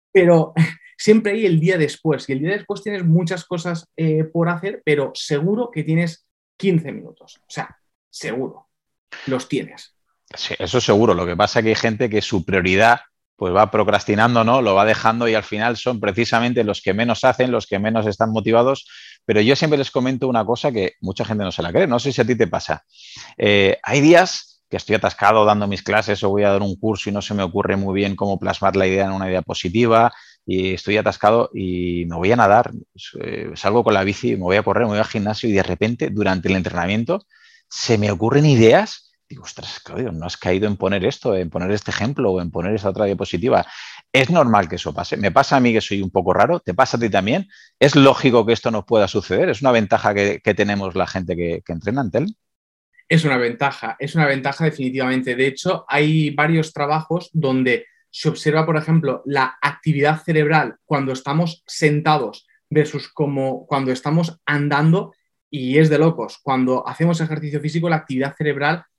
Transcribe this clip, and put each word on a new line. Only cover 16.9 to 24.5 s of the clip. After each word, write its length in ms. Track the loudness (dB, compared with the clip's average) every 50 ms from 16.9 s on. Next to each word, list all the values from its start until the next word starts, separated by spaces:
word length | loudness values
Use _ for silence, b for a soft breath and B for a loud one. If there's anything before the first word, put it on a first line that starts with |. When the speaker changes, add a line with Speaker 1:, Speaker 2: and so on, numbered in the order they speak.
| -2
Speaker 2:
menos 300 | 0 0 -2 -2 2 2
hacen, 280 | 2 2 2 0 0
los 160 | 0 -2 -2
que 120 | -4 -4 -2
menos 280 | -2 -2 -2 0 -2
están 240 | -2 -4 -4 -6 -4
motivados. 560 | -4 -2 0 2 2 4 4 2 0 -2 B B B B B B B B _
Pero 160 | 0 2 2
yo 140 | 4 4 2
siempre 220 | 2 2 0 0
les 140 | 0 -2 -2
comento 360 | -4 -2 -2 -2 -2 -4 -4
una 180 | -2 -2 -2 -2
cosa 260 | -2 -4 -2 -2 -2
que 220 | -2 -2 -4 -4 -6 _
mucha 240 | -8 -8 -6 -6 -6
gente 180 | -4 -4 -4 -4
no 80 | -4
se 100 | -6 -6 -6
la 80 | -2
cree, 160 | 0 0 0
no 120 | 0 0 -2
sé 120 | -2 -2
si 100 | -2 0
a 40 | 0
ti 100 | 0 0
te 120 | 0 0
pasa. 360 | -2 -2 -6 -4 -6 -6 -8 -8 B B B B B B B B B B
Eh, 400 | 0 2 4 4 4 4 2 2 0 -4
hay 180 | -2 0 4
días 600 | 6 6 6 6 6 2 -2 -10 -12 -18